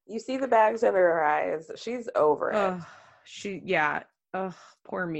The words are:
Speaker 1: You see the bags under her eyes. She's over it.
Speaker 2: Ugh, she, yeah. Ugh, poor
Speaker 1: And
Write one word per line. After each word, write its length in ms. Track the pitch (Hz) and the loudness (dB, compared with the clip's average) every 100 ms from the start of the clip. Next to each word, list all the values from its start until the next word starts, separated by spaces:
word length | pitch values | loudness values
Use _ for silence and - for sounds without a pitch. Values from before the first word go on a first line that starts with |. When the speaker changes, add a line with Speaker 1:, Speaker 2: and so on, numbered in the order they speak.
| - | -12
Speaker 1:
You 120 | 220 | -10
see 180 | 247 262 | -6 -4
the 120 | 262 | 2
bags 340 | 226 214 226 | 4 4 4
under 160 | 226 196 | 2 4
her 240 | 180 165 | 4 4
eyes. 460 | 151 151 - 156 - - | 2 2 0 -4 -8 -12
She's 320 | - 247 226 | -8 -8 -4
over 360 | - 151 147 - | 2 4 4 0
it. 60 | 214 | 0
Speaker 2:
Ugh, 260 | 190 185 160 - - _ | 0 -2 -10 -20 -20 _
she, 360 | - - 202 185 | -20 -14 -10 -10
yeah. 380 | - 175 151 151 - _ _ | -2 0 0 -2 -8 _ _
Ugh, 200 | - 190 170 - _ | -8 -8 -10 -20 _
poor 180 | - 190 | -10 -6
Speaker 1:
And 80 | 175 156 | -4 0